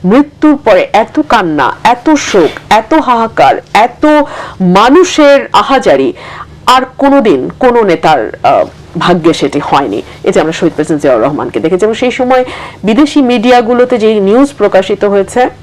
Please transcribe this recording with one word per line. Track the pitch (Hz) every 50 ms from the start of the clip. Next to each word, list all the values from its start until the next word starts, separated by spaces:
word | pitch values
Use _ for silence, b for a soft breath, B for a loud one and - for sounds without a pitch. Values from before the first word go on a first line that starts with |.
| -
মৃত্যুর | 185 208 269 285 302 - - - 302 294
পরে | - - 226 196 185 143 -
এত | - 202 233 - - 302 302 -
কান্না, | - 226 190 165 156 147 131 113 - - -
এত | - 180 - - 311 311
শোক, | - - - - 196 160 131 - - - -
এত | 208 220 220 - 320
হাহাকার, | 320 - 262 247 240 226 226 - - - - - - - - -
এত | - 220 349 - - - 302 302 302 285 B B B B B B B
মানুষের | 190 175 180 190 220 254 277 359 370 359 - - 294 285 277 269 233 -
আহাজারি | - 202 202 - 269 254 - - 147 135 135 120 B B B B B B B B - - -
আর | - 247 262 262 - - -
কোনোদিন | 269 277 277 277 220 220 151 131 127 - - -
কোনো | 262 247 240 240
নেতার, | 226 196 165 165 - 160 156 131 107 76 - -
আহ, | - 127 135 101 80 - - - - - - 170
ভাগ্যে | 170 190 180 180 156 165 151
সেটি | - 160 143 - 147 - -
হয়নি। | 170 139 143 113 95 120 B B B B B
এই | -
যে | 190 190
আমরা | 151 156
শহীদ | 165 - 196 160
প্রেসিডেন্ট | - - 151 - 160 147
জিয়াউর | 143 143 127 110
রহমানকে | 107 139 147 117 117 - - 120
দেখেছি | 101 160 185 180 214
এবং | 214 226
সেই | - - 247
সময় | 240 - 254 247 262 254 254 254 B B B B B B -
বিদেশি | 196 226 226 302 294 - 294
মিডিয়াগুলোতে | 269 240 247 233 208 247 247 247 226 214 247 240 247 247 247 226
যে | 214 220 220 208
নিউজ | 196 196 214 247 285 277 - -
প্রকাশিত | 208 196 - 190 185 - 208 196 208
হয়েছে | 202 202 202 196 196 - 240 320 359 - -